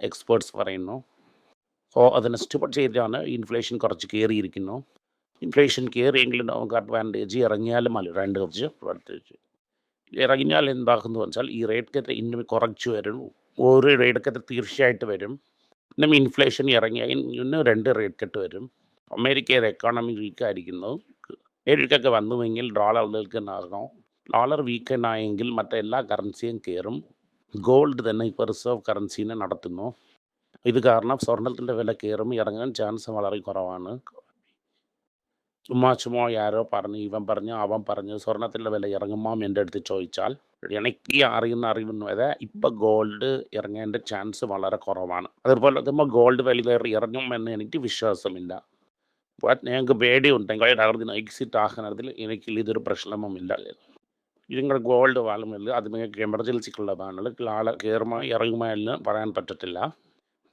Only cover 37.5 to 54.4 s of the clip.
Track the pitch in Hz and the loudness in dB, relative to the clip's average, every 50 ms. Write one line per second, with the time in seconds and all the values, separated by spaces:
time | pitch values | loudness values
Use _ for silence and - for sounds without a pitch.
37.5 | 117 113 104 98 107 110 107 - 101 101 98 101 104 107 - - 110 104 117 113 | -4 -4 -2 -2 -2 -2 -4 -4 -6 -6 -6 -8 -10 -8 -6 -4 -4 -4 -4 -6
38.5 | - 113 113 110 107 104 101 101 98 95 101 101 107 107 107 110 113 113 107 101 | -6 -6 -6 -4 -4 -2 -2 -4 -4 -4 -4 -4 -4 -4 -4 -4 -4 -2 -2 -2
39.5 | 101 101 101 90 85 101 - - 101 95 92 85 - - 92 107 135 143 _ _ | 0 0 -2 -2 -4 -8 -8 -6 -6 -6 -6 -6 -6 -4 -4 -4 -4 -8 _ _
40.5 | _ _ - - 98 107 104 123 - - _ - 131 139 139 123 113 113 113 117 | _ _ -12 -8 -6 -4 -2 -2 -4 -4 _ -2 2 2 4 4 2 0 0 0
41.5 | 120 120 120 113 110 113 110 107 110 107 104 101 101 101 120 143 147 - - 107 | -2 -2 -2 -2 -2 -2 -4 -6 -8 -8 -6 -4 -2 -2 -2 -2 -2 -6 -10 -14
42.5 | - 208 208 - 120 107 104 110 107 110 107 107 104 104 123 131 135 131 - - | -4 -2 0 0 0 2 2 4 4 4 2 0 -2 -4 -2 -2 -2 -4 -4 -6
43.5 | - 107 101 101 104 110 110 107 104 120 - - 107 98 98 110 104 - - 110 | -8 -8 -6 -6 -8 -8 -6 -6 -6 -6 -6 -8 -8 -8 -6 -8 -8 -6 -4 -4
44.5 | 98 98 95 95 101 101 - - 98 90 92 87 90 90 92 - _ _ - 131 | -4 -2 -2 -2 -2 -4 -4 -4 -4 -4 -4 -4 -4 -6 -6 -8 _ _ 2 4
45.5 | 135 120 120 139 135 143 123 135 139 147 151 143 113 120 117 123 131 123 131 131 | 6 6 6 6 4 4 0 0 2 2 2 4 6 6 8 8 6 4 4 2
46.5 | 123 120 117 120 120 117 113 120 107 107 104 113 113 131 131 127 123 117 113 117 | 2 2 2 2 2 2 2 0 -2 -2 -2 -2 -4 -6 -6 -6 -6 -4 -4 -6
47.5 | 113 104 107 95 82 160 127 113 - - - 110 101 90 - 101 92 90 90 87 | -6 -6 -6 -6 -6 -6 -4 -4 -4 -2 0 0 0 0 -2 -6 -6 -6 -8 -10
48.5 | 90 92 - _ _ _ _ _ _ _ _ _ _ _ _ _ _ _ - - | -12 -12 -14 _ _ _ _ _ _ _ _ _ _ _ _ _ _ _ 0 2
49.5 | 127 127 - 127 123 131 131 123 131 110 120 120 123 135 131 143 139 120 104 98 | 2 2 0 -2 -2 0 2 2 4 4 6 6 6 6 6 6 6 4 2 -2
50.5 | 110 107 113 117 127 110 110 110 113 117 110 110 101 107 110 107 - - 131 113 | 0 4 4 4 6 6 6 4 4 2 -2 -6 -6 -8 -8 -10 -8 -8 -6 -2
51.5 | - 113 107 104 - - 110 104 101 104 120 131 127 - 113 107 113 101 - - | 0 0 0 0 -2 -6 -10 -8 -8 -10 -10 -12 -10 -10 -8 -8 -8 -8 -8 -6
52.5 | 110 107 110 104 110 107 - - 101 - - 101 104 104 104 101 95 92 92 90 | -4 -4 -2 -2 -4 -4 -4 -4 -4 -6 -6 -8 -8 -8 -8 -8 -8 -8 -6 -4
53.5 | - - - - - - _ _ _ _ _ _ _ _ _ _ _ _ | -4 -6 -6 -10 -18 -20 _ _ _ _ _ _ _ _ _ _ _ _